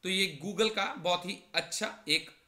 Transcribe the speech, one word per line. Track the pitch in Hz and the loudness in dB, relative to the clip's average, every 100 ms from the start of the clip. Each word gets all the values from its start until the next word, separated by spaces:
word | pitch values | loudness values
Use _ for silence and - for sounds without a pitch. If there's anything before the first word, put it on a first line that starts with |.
तो | 185 | 0
ये | 190 190 147 | 2 2 0
Google | 180 185 220 214 | -6 2 2 2
का | 196 285 | -2 0
बहुत | 170 175 180 | 0 0 0
ही | - - 165 | -10 -2 -2
अच्छा | - - 214 - - | -2 -4 -4 -6 2
एक | 156 - - | 0 0 -20